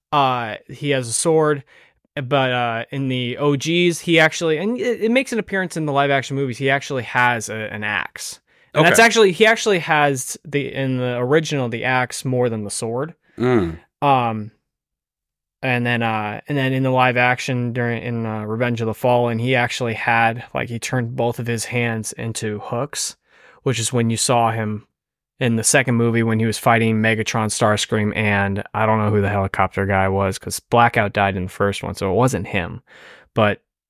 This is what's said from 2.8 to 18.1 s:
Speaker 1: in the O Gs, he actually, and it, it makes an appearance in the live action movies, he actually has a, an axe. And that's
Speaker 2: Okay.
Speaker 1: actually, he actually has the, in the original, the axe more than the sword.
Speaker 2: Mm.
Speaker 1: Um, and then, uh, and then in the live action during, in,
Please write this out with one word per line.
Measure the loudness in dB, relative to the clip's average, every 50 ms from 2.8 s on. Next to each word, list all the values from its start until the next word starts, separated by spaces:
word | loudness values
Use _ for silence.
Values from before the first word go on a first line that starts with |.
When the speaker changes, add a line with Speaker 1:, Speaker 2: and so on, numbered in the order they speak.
| -6 -6
Speaker 1:
in | -6 -4 -4 -2
the | -2 -2 -4 -4 -4 0
O | 0 0 0 0
Gs, | 0 0 0 2 2 2 0 -2
he | -2 2 4 4
actually, | 4 4 2 0 -2 0 0 0
and | -2 -4 -4 -2
it, | -2 -2 -2 0
it | 0 2
makes | 2 2 0 0 -4
an | -6
appearance | -4 -4 -4 -4 -4 -4 -4
in | -4 -4
the | -2
live | 0 2 2 2
action | 2 0 0 -2 -4 -4
movies, | -4 -4 -4 -2
he | 0 0
actually | 0 0 -2 -4 -6 -6 -6
has | -2 2 2 4 4 2 0 -4 -6
a, | -8 -8 -8 -8 -8
an | -6 -6
axe. | -4 -4 -4 -4 -6 _ -14 -14 -14 -14 -16 _ _ _ _ _ _ 2
And | 4 4
that's | 6 8 8
Speaker 2:
Okay. | 6
Speaker 1:
actually, | 6 6 6 4 4 6
he | 4 4
actually | 4 4 2 2 0 0 0
has | 2 2 2 4 4 2 2 0 -4 -8 -12 -14 _
the, | -6 -4 -4 -4 -4 -6
in | -4 -4 -2 -2 -2
the | -2 -2 -2 -4
original, | 0 2 2 2 2 0 -2 -2 -2 -2
the | -4 -4 -2
axe | 0 0 0 0 -2 -4 -8 -4
more | -2 0 0 0 0
than | 0 -4 -6
the | -6
sword. | -8 -6 -6 -4 -4 -4 -6 -6 -10 _ _ _ _ 0
Speaker 2:
Mm. | 2 4 4 4 2 0 -4 -10 _ _ _ -2
Speaker 1:
Um, | 2 4 4 4 2 0 -2 -4 -8 -10 _ _ _ _ _ _ _ _ _ _ _ _ _ _ _ _ _ _ _ _ _ _ -2
and | -2 0 0 0
then, | 0 0 0 0
uh, | -2 -2 -2 -4 -6 -8 -10 -8 -4
and | -2 -2
then | 0 0
in | 0 0 0
the | 2
live | 2 4 4 4 4 4
action | 2 2 2 0 -2 -4 -4 -2 -2 -4 -2
during, | -2 -2 -2 -4 -4
in, | -6 -6